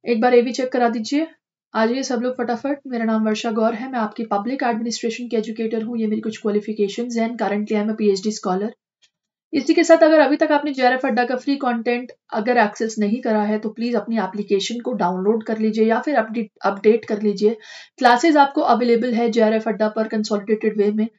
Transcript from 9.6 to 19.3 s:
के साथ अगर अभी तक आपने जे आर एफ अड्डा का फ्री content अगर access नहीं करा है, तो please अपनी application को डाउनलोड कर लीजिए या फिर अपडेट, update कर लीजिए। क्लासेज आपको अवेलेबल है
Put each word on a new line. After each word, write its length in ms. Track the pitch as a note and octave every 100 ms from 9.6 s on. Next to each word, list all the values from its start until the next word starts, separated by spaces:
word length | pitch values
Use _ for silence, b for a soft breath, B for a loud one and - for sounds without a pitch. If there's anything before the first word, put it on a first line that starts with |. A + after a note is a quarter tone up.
| B3
के 100 | E4+
साथ 180 | E4 E4
अगर 180 | D#4 D#4
अभी 160 | C4+ D4
तक 120 | D#4
आपने 200 | D4 D4+
जे 140 | C4+ B3
आर 60 |
एफ 140 | B3+ C4+
अड्डा 180 | A3
का 120 | B3 B3+
फ्री 200 | - C#4
content 560 | C4 A#3 A3+ A#3+ B3 - _
अगर 240 | A3 A3 B3
access 400 | G#3+ - A3+ A3
नहीं 220 | G3+ A#3+
करा 220 | B3 G#3+
है, 160 | G#3 G#3+
तो 100 | G#3+
please 260 | A3 A#3+
अपनी 240 | A#3 A3+ A3+
application 600 | F#3+ G3+ G3 G3+ - A#3
को 120 | B3
डाउनलोड 520 | G#3+ F3+ F#3 F#3+ A3+
कर 140 | A3 A3
लीजिए 280 | A3 G#3+ A3
या 140 | A3+
फिर 140 | C4+
अपडेट, 360 | C4+ A3 A3+ A3 _
update 400 | G3 G3 A3 A3+
कर 180 | - G#3
लीजिए। 340 | G#3 F#3+ G#3 A#3 B B B -
क्लासेज 380 | B3 A#3+ E4+ D4
आपको 240 | C#4 D4+
अवेलेबल 540 | - G#3 A#3+ A#3 B3
है 160 | A3+ A#3